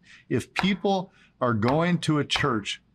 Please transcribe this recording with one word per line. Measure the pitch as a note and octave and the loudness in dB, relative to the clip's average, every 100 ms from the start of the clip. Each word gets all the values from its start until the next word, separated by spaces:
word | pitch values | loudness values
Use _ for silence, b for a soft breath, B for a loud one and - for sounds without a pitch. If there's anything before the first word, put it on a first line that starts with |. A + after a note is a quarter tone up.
| B B B | B B B
If | B2 - | -4 -4
people | - F#3+ G3+ G3+ F#3+ F#3 b b b | -2 -2 0 0 -2 -4 b b b
are | B2 | 0
going | A2+ A#2 D3 E3+ F3 | 2 2 2 2 0
to | - D3+ | 2 0
a | |
church, | C#3+ - D3 A2 G2 - _ | 0 0 0 -2 -4 -10 _